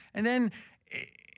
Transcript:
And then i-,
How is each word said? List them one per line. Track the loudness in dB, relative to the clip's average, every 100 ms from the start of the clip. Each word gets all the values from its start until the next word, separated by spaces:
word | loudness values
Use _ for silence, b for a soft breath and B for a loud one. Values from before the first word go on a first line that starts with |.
| B
And | -2 2
then | 2 2 B B B -16
i-, | -14 -14 -16 -20